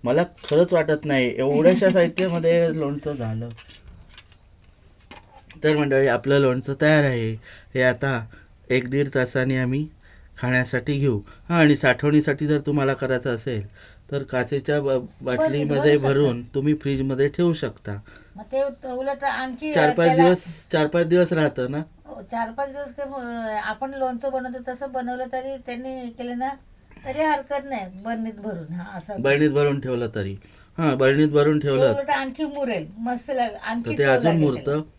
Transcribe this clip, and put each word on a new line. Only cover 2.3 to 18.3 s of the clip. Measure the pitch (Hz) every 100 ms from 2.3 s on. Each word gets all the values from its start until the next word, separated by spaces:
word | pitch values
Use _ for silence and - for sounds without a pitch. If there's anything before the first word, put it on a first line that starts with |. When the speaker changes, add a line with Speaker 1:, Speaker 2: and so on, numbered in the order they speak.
| 170 165 170 170 160
Speaker 1:
<laughs> |
लोणचं | 143 143 147
झालं. | 143 113 110 117 113 - - - - - - - - _ _ - _ - _ _ - - - - -
तर | 151 151
मंडळी, | 147 135 135
आपलं | 120 135 139
लोणचं | 135 127 127 139
तयार | 151 156
आहे. | 143 123 113 110 - - -
हे | 131
आता | 127 117 139 127 110 - - - -
एक | 127 127
दीड | 135 143
तासाने | 135 127 135 127 131
आम्ही | 127 135 151 - - - - -
खाण्यासाठी | 123 127 123 127 131 143
घेऊ. | 139 107 - - -
हां, | 170
आणि | 151 143
साठवणीसाठी | 139 127 147 147 147 143 151
जर | 151
तुम्हाला | 147 147 135
करायचं | 131 131 127 127
असेल | 117 123 113 101 - - - -
तर | 139
काचेच्या | 135 127 120 143 - 147
ब-, |
Speaker 2:
बरं, | 139 131 123 -
Speaker 1:
बाटलीमध्ये | 127 123 - 143 147 139 147 147
Speaker 2:
भरू |
शकता. | 135
Speaker 1:
भरून | 135 143 120
तुम्ही | 120 135 143
फ्रीजमध्ये | 151 143 135 135 131 143
ठेवू | 147 175
शकता. | 160 127 - - 104 - - -